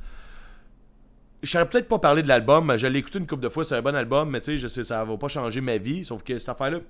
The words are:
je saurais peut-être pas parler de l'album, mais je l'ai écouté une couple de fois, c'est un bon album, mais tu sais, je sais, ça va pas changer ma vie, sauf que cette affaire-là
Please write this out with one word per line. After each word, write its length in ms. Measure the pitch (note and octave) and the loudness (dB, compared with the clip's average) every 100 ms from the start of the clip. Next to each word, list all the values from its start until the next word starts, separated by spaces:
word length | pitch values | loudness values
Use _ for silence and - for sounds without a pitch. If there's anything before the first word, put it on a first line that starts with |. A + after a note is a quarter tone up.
| - - - - - - - - - _ - _ - - | -4 -14 -16 -18 -18 -20 -20 -20 -20 _ -20 _ -20 -10
je 80 | C#3+ | -2
saurais 180 | E3+ E3 | 2 2
peut-être 200 | - - | 2 2
pas 100 | D#3+ | 4
parler 240 | D3+ D3+ | 6 4
de 60 | C#3+ | 6
l'album, 380 | B2 A2 D#3 D#3 | 4 6 6 6
mais 120 | A#2 | 2
je 80 | C3 | 2
l'ai 140 | C#3 | 0
écouté 180 | - F#3+ | -2 -6
une 80 | E3 | -4
couple 160 | C#3+ | -4
de 60 | B2 | -4
fois, 160 | D#3+ | -4
c'est 100 | D#3 | -2
un 80 | B2 | -2
bon 120 | C3 C#3+ | 0 -2
album, 340 | A#2 C#3 D#3 | 0 0 0
mais 100 | B2 | -2
tu 120 | C#3+ | -4
sais, 60 | D3+ | -4
je 100 | A#2+ | -4
sais, 160 | B2+ | -6
ça 200 | A2 A2+ | -4 -4
va 120 | A2 G#2+ | -4 -4
pas 120 | C#3 | -4
changer 320 | D3 A#2+ B2 | -4 -4 -2
ma 160 | B2+ A2 | -2 -2
vie, 280 | A2 F3 | -2 -4
sauf 180 | D#3+ A2 | -6 -10
que 160 | - A#2+ | -6 -6
cette 100 | - | -6
affaire-là 300 | B2 C3+ E3+ - | -4 -4 -4 -8